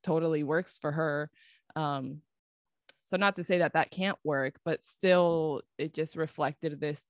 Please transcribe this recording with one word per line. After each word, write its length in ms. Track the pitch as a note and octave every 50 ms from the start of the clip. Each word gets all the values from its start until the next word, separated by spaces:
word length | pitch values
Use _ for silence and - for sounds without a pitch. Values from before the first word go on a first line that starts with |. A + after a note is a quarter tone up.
| -
totally 400 | F#3 D#3+ D#3+ E3 E3 D#3+ D3+ D3
works 340 | C3+ D#3 F3 F#3 - - -
for 120 | - D3
her. 380 | D3 E3 D#3+ D3+ C#3+ D3 D3+ D3+ _ _ _ - - _ _ - -
Um, 460 | D#3 D#3 C#3+ C#3+ C3+ C3 C3 D3 D3+ - _ _ _ _ _ _ _ _ _ _ _ _ - - _ _
so 140 | - F#3+
not 180 | F#3 G3+ G3+ F#3+
to 60 | F3+ E3+
say 160 | - F#3 F3
that 140 | E3 D3 -
that 180 | D#3+ D3 -
can't 260 | - F#3 F#3 G3+ - - -
work, 360 | D3+ C#3+ C#3 E3 E3 - _ -
but 180 | E3 D3+ - -
still 760 | - - - F#3+ F#3 F3+ F3+ F3 E3+ E3 D#3+ D#3 D#3 C#3 - - _ _
it 160 | - D3 D#3+ -
just 220 | D#3 D#3+ - -
reflected 600 | E3 D#3+ D#3 - - C#3+ C3+ D3 - E3 D#3 D3 C#3+
this 260 | D3+ D3 D3 - - _